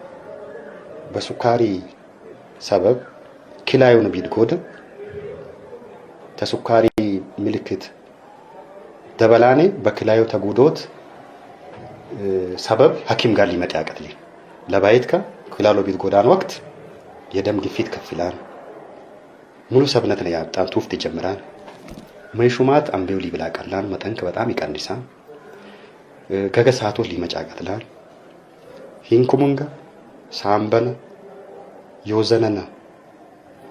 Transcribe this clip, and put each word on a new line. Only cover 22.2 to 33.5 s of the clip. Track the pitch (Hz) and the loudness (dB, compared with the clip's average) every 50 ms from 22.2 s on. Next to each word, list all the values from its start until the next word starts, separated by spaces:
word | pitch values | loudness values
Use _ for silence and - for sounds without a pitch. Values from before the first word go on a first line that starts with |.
| - - - | -20 -8 -2
መይሹማት | 107 120 123 117 - 131 127 139 151 143 - | 2 2 2 4 2 2 4 4 2 2 0
አምቤው | - 98 92 90 95 95 | -2 -4 -4 -4 -4 -4
ሊብላ | 90 87 - - 92 85 | -6 -6 -6 -6 -8 -8
ቀላን | - - - 85 95 95 98 104 | -8 -10 -10 -8 -6 -6 -4 -4
መጠንክ | 95 90 - 98 113 110 - | -6 -8 -6 -8 -8 -6 -6
በጣም | 90 87 95 113 120 | -6 -4 -4 -4 -4
ይቀንሳል። | - - - - 76 - - - 95 123 127 - - - - - - - - - - - - - - - - - - - - - - - - - 95 98 98 98 | -4 -4 -6 -6 -8 -8 -10 -10 -10 -10 -12 -14 -20 -20 -20 -20 -20 -20 -20 -20 -20 -20 -20 -20 -20 -20 -20 -20 -20 -20 -20 -20 -20 -20 -10 -6 -4 -2 -2 0
ገገሳቶ | 95 117 117 131 120 - 113 104 101 - 110 | 2 2 4 4 2 2 0 -4 -2 -2 -4
ሊመጫ | 92 87 82 87 87 - 78 80 | -4 -4 -6 -6 -6 -6 -8 -10
ቀጥላል። | - - - 87 87 98 107 107 - - - - - - - - - - - - - - - - - - - - - - - - | -10 -12 -12 -10 -10 -10 -10 -10 -14 -20 -20 -20 -20 -20 -20 -20 -20 -20 -20 -20 -20 -20 -20 -20 -20 -20 -20 -20 -20 -20 -14 -4
ሂንኩሙንጋ | - 117 117 127 123 - 135 143 143 139 135 - - - - - - - - - - - - - - | 2 2 4 4 4 2 2 2 2 0 -2 -6 -10 -12 -18 -20 -20 -20 -20 -20 -20 -20 -20 -20 -16
ሳምበነ | - - - 98 104 107 107 104 110 120 123 127 127 - - - - - - - - - - - - - - - - - - - - - - | -14 -8 -2 0 0 0 0 2 0 0 0 0 -4 -8 -14 -20 -20 -20 -20 -20 -20 -20 -20 -20 -20 -20 -20 -20 -20 -20 -20 -20 -20 -14 -8
የወዘነነ | 104 107 110 110 104 117 113 113 107 104 101 90 - - - - - - - - - - - - - - - - - | -4 0 0 2 2 2 2 2 0 -2 -4 -6 -10 -14 -20 -20 -20 -20 -20 -20 -20 -20 -20 -20 -20 -20 -20 -20 -20